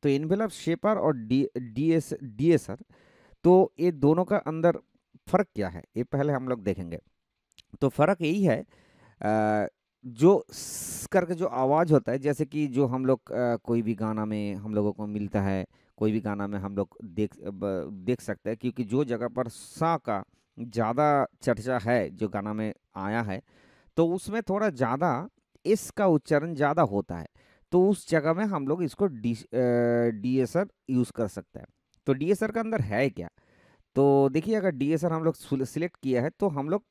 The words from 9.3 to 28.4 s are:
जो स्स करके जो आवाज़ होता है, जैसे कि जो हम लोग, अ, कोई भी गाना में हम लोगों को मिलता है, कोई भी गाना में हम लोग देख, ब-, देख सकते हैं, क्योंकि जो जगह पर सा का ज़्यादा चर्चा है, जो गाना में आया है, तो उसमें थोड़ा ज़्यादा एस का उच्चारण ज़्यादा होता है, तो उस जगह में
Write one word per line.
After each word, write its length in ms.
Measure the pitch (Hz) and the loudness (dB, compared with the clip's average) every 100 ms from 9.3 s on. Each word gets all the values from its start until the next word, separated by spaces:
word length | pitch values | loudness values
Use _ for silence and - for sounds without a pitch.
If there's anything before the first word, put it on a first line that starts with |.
| 107 107 107 101 _ _ _ 127 | 0 2 0 -2 _ _ _ -18
जो 400 | 117 160 196 - | 4 6 6 0
स्स 560 | - - - - - - | -14 -12 -12 -10 -10 -2
करके 280 | 190 175 | -2 0
जो 120 | 170 180 | -4 -4
आवाज़ 460 | 123 131 151 170 | 0 2 2 4
होता 200 | 151 - | 4 2
है, 60 | 135 | -4
जैसे 280 | 139 139 143 | -2 -2 -4
कि 200 | 151 147 | -2 -2
जो 200 | 127 135 | 0 0
हम 200 | 131 131 | 0 0
लोग, 260 | 131 - | 0 -2
अ, 240 | 110 123 113 | -4 -2 -2
कोई 260 | - 117 | 0 -2
भी 120 | 110 | 0
गाना 300 | 104 110 110 | -4 -4 -4
में 300 | 107 107 104 | -4 -4 -4
हम 200 | 98 107 | -6 -4
लोगों 180 | 107 104 | -2 -2
को 140 | 98 107 | -2 -6
मिलता 360 | 104 101 104 | -6 -4 -2
है, 240 | 98 95 90 _ _ _ | 0 -2 -6 _ _ _
कोई 160 | 110 | 0
भी 80 | 110 | 0
गाना 260 | 104 101 101 | -4 -6 -6
में 120 | 101 | -6
हम 180 | 98 101 | -6 -6
लोग 200 | 95 - | -6 -8
देख, 320 | 110 85 107 - | -12 -4 -4 -4
ब-, 520 | - 98 101 95 73 | -12 -6 -4 -4 -6
देख 280 | 98 92 127 | -8 -4 -4
सकते 300 | - 101 - | -4 -8 -6
हैं, 60 | 110 | -6
क्योंकि 280 | 123 117 | -6 -6
जो 200 | 110 123 | -2 -2
जगह 240 | 143 117 120 | 0 -2 -4
पर 200 | 120 123 | -4 -6
सा 480 | - - - 165 165 | -8 -20 -4 -2 0
का 280 | - 101 101 _ _ - | -2 -6 -6 _ _ -14
ज़्यादा 680 | 117 113 110 123 151 143 131 _ | -8 -2 0 2 4 4 0 _
चर्चा 360 | - 110 110 123 | -2 -2 0 -2
है, 320 | 107 123 85 | 2 0 0
जो 180 | 87 107 | -4 -4
गाना 240 | 101 104 | -4 -6
में 220 | 107 110 - _ 95 | -6 -6 -8 _ -8
आया 260 | 98 113 | -4 -2
है, 200 | 107 92 _ _ _ _ _ - | -2 -6 _ _ _ _ _ 0
तो 120 | 170 | 0
उसमें 340 | 185 - 220 | 0 -4 -6
थोड़ा 280 | 220 190 214 | -2 -2 -2
ज़्यादा 580 | 131 123 131 175 127 190 _ _ _ - | 0 -2 0 0 -2 -6 _ _ _ 0
एस 240 | 208 - | 0 0
का 160 | - 196 | 0 4
उच्चारण 480 | 156 - 143 160 | 4 4 0 0
ज़्यादा 280 | 156 143 151 | -2 0 2
होता 340 | 135 101 - 85 | 2 0 -4 -10
है, 100 | 78 _ _ _ _ | -12 _ _ _ _
तो 160 | 175 190 | 4 4
उस 200 | 202 - | 2 0
जगह 260 | 165 147 | 0 2
में 100 | 165 | 0